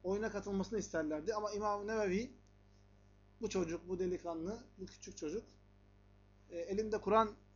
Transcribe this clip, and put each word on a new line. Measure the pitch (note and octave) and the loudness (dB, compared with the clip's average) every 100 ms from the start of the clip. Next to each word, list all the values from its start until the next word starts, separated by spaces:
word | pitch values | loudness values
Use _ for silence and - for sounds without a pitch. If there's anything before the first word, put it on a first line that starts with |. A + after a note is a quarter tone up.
Oyuna | F3+ G3+ A3 | 2 2 2
katılmasını | G3+ G3 G3 - A3 | -2 0 0 2 0
isterlerdi | G3+ E3 D#3 D3+ D#3 | 0 0 0 0 0
ama | G#3 G#3 | -2 -2
İmam-ı | G#3 G#3 G#3 G3+ | 0 0 0 0
Nevevi, | A3 G3+ F#3+ B3 - - - - - - - - - - - | 2 2 2 0 -10 -20 -20 -20 -20 -20 -20 -20 -20 -20 -4
bu | A3 | 0
çocuk, | F#3+ E3 E3 F3+ | 2 0 -2 -2
bu | F3+ | 0
delikanlı, | F#3 F3+ E3+ E3 E3+ A#3 - - | 0 0 -2 -2 -2 -6 -10 -14
bu | F#3+ | -14
küçük | - - F3 | -12 -14 -6
çocuk, | D3+ G3+ - - - - - - - - - - - | -4 -4 -8 -20 -20 -20 -20 -20 -20 -20 -20 -20 -12
e, | E3+ | -8
elinde | E3+ G3 A3 G#3 | -4 -2 0 0
Kur'an | G3 A3 A3 - - | 4 6 4 -2 -6